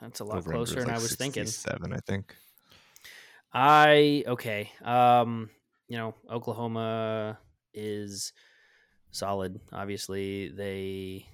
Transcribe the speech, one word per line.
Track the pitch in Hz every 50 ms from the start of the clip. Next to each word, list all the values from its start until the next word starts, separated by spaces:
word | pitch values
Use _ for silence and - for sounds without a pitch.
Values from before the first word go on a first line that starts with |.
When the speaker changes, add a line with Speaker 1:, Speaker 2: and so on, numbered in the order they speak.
Speaker 1:
That's | 117 117 - -
a | 110
lot | 104 107 92
Speaker 2:
Over | 85 85
under | - 117
Speaker 1:
closer | 120 117 - 131
Speaker 2:
is, | 123
Speaker 1:
than | 120
Speaker 2:
like, | 117 117
Speaker 1:
I |
was | 113 117 -
thinking. | - 127 139 131 107 101
Speaker 2:
sixty-seven, | 110 110 - - - - - 85 87
I | - - -
think. | - 98 95 - - - _ _ _ _ _ _ _ _ - _ _ _ - - - - - - - _ _ _ _
Speaker 1:
I, | - 123 131 147 151 151 151 151 151 147 147 147 147 143 -
okay. | 120 123 117 - 117 107 104 104 - - - -
Um, | 120 120 123 123 123 120 120 117 117 117 113 110 107 _ _ _ _ _ _ _ -
you | 120
know, | 117 113 110 107 _ _ -
Oklahoma | 113 120 - 120 110 117 117 113 113 113 113 113 113 113 110 110 110 110 107 107 107 - _ _ _ _ _ _
is | _ 107 107 107 104 104 104 101 98 95 - - - _ _ _ _ _ _ _ _ _ _ _ _ _ _ _
solid. | - - 95 98 101 98 95 92 95 107 - -
Obviously, | - 95 98 101 101 98 - - 95 98 98 98 98 98 98 71
they, | 78 98 101 98 98 98 95 95 95 95 95 95 95 98 - -